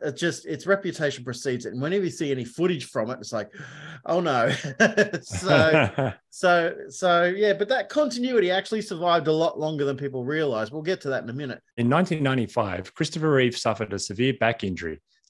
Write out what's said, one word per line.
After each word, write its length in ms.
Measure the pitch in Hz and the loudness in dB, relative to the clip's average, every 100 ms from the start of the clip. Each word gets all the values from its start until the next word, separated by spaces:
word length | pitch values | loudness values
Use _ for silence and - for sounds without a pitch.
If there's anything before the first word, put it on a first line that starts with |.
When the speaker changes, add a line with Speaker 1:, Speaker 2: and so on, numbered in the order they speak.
Speaker 1:
it 140 | 151 135 | -8 -4
just, 300 | 170 143 170 | -4 -4 -8
its 180 | 156 | -6
reputation 600 | 170 196 190 156 151 131 | 0 0 0 -2 -4 -4
precedes 420 | 123 123 143 123 123 | -8 -6 -4 -4 -4
it. 60 | |
And 100 | 117 | -6
whenever 220 | 143 196 | -2 0
you 80 | 180 | -2
see 180 | - 151 | -2 -2
any 140 | 131 | -2
footage 400 | 117 - 180 170 | -4 -2 0 0
from 260 | - 127 110 | -4 -6 -4
it, 80 | - | -6
it's 140 | 104 | -8
like, 180 | 113 104 - 135 - - - - | -6 -8 -12 -18 -16 -16 -12 -2
"Oh 140 | 170 | 0
no." 320 | 170 131 - 131 147 135 | 2 2 2 0 -4 2
<laughs> 420 | 214 - 208 165 | 2 4 0 0
So, 920 | - 98 180 151 156 156 117 - 131 - | -6 -6 4 6 6 6 4 0 -4 -4
Speaker 2:
<laughs> 80 | _ | _
Speaker 1:
so, 440 | - 185 175 165 139 - | 0 4 4 2 -4 -12
so, 340 | - 185 175 | -2 2 4
yeah, 280 | 175 190 208 | 4 2 2
but 160 | 196 208 | 2 2
that 200 | 262 196 | 0 0
continuity 640 | 294 294 240 247 247 180 | 0 0 0 0 4 4
actually 300 | 185 190 220 | 2 0 -4
survived 440 | 208 175 175 170 151 | -4 -2 2 2 4
a 60 | |
lot 260 | 156 165 - | 2 2 0
longer 260 | 156 156 | -4 -2
than 120 | 143 135 | -2 -2
people 280 | 139 127 | -6 -6
realize. 460 | 123 156 151 110 107 | -4 -2 0 -2 -4
We'll 120 | 147 | -6
get 180 | 156 185 | -4 -4
to 60 | 143 | -2
that 160 | 131 | -4
in 40 | 117 | -4
a 60 | |
minute. 260 | 123 143 - _ - | -8 -8 -10 _ -2
Speaker 2:
In 120 | 120 | 2
nineteen 340 | 147 185 160 | 2 2 0
ninety-five, 720 | 139 131 110 - 104 90 92 | 0 0 0 -2 -2 -2 -8
Christopher 380 | - 151 165 156 | -4 -4 -2 2
Reeve 240 | 135 123 120 | 4 4 2
suffered 340 | 120 107 107 | -2 -2 -2
a 60 | 98 | -6
severe 360 | - 98 127 127 | -6 -2 0 2
back 240 | 113 117 | 0 0
injury, 400 | 98 90 85 78 _ _ - | -4 -6 -6 -10 _ _ -6